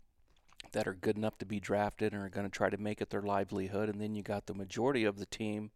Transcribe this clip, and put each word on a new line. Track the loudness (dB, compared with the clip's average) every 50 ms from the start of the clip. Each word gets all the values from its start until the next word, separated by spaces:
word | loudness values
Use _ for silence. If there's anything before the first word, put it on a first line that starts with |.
| -20 _ _ _ _ _ _ _ _ -20 -18 -16 -12 -4
that | -2 0 0
are | 0 -2
good | 0 0 0 2
enough | 4 2 0 0
to | -2 -6
be | -4 -4 -4
drafted | 0 2 4 4 4 2 2 0 0 0 0
and | 0 -6
are | -4
gonna | -4 -4 -4 -2
try | 0 2 4 4
to | 4
make | 2 0 -2 -2 -2
it | -2 -2
their | -2 -2
livelihood, | 0 2 2 2 2 2 0 -2 -2 0 0 0 0 0
and | 0 -2
then | -2 -2 -2
you | -4 -2
got | -2 -4 -4 -4
the | -6 -6
majority | -6 -6 -6 -2 2 2 4 4 4 4
of | 2 2 0
the | -6
team | -6 -4 -4 -2 -2 -2 -4 -6 -8 -12